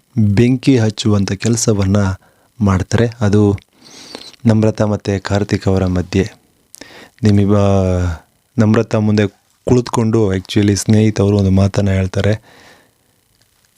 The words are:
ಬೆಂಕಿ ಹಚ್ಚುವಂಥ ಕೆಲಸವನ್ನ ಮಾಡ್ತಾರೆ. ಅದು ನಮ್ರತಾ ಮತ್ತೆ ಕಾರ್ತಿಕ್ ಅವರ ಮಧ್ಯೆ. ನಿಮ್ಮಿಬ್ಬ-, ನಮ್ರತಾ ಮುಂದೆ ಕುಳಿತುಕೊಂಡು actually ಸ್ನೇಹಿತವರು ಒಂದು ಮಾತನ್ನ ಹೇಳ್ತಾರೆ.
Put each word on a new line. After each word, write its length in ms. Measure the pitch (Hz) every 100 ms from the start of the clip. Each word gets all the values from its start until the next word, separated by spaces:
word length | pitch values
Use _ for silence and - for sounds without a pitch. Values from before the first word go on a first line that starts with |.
| _ 120
ಬೆಂಕಿ 600 | 104 98 120 127 - 127
ಹಚ್ಚುವಂಥ 540 | 110 - 110 101 98
ಕೆಲಸವನ್ನ 640 | 101 110 117 - 101 95 101 98 95 _ _ _ _
ಮಾಡ್ತಾರೆ. 480 | 101 95 95 110 117 113
ಅದು 360 | 104 104 104 98 - _ - - - - - - 117
ನಮ್ರತಾ 400 | 110 110 - 107
ಮತ್ತೆ 340 | 101 - 98
ಕಾರ್ತಿಕ್ 480 | - 101 104 101 98
ಅವರ 180 | 95 92
ಮಧ್ಯೆ. 460 | 90 87 95 90 - _ _ _ - - - - _
ನಿಮ್ಮಿಬ್ಬ-, 1000 | 110 101 101 104 101 98 92 90 90 80 - _ _ -
ನಮ್ರತಾ 400 | 107 113 110 113
ಮುಂದೆ 300 | 107 104 101 - _ _ -
ಕುಳಿತುಕೊಂಡು 680 | 123 120 - 110 113 104 95
actually 400 | - 110 104 98
ಸ್ನೇಹಿತವರು 600 | - 107 110 104 98 101
ಒಂದು 140 | 95
ಮಾತನ್ನ 380 | 95 98 - 101
ಹೇಳ್ತಾರೆ. 520 | 95 95 98 98 110 - - - _ _ _ _ _ _ _ _ _ _